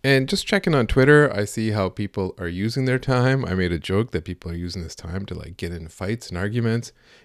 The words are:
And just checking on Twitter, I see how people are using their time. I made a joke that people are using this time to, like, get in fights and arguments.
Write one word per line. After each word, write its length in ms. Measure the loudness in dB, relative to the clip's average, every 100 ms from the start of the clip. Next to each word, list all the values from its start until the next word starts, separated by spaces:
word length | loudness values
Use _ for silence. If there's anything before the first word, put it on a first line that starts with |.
| 4
And 220 | 2 2
just 180 | -2 0
checking 280 | 0 2
on 120 | 2 4
Twitter, 460 | 6 8 8 6
I 120 | 2 -2
see 240 | -2 0
how 180 | 0 -2
people 460 | -2 -6 -4 -6 -4
are 100 | -8
using 380 | -4 -2 -2
their 140 | -2 -2
time. 440 | 2 2 4 2
I 120 | 0
made 180 | 0 0
a 60 | -2
joke 320 | 0 -2 0
that 160 | -4 -6
people 240 | -10 -8
are 40 |
using 280 | -8 -8 -8
this 120 | -12
time 300 | -12 -8 -8
to, 100 | -8
like, 220 | -10 -12 -10
get 160 | -8
in 160 | -8 -12
fights 400 | -8 -6 -6 -6
and 80 | -4
arguments. 560 | -2 0 0 -2 -4 _ _ -20